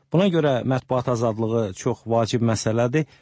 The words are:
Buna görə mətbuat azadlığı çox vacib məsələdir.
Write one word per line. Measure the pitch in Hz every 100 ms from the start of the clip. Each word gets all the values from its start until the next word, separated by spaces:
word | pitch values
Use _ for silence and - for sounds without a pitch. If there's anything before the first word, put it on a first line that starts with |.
| _
Buna | 160 196
görə | 170 147 123 110
mətbuat | 131 - 127 123
azadlığı | 117 120 107 110 117 107 90
çox | 131 113 113
vacib | 117 113 123
məsələdir. | 117 110 113 113 120 151 156 -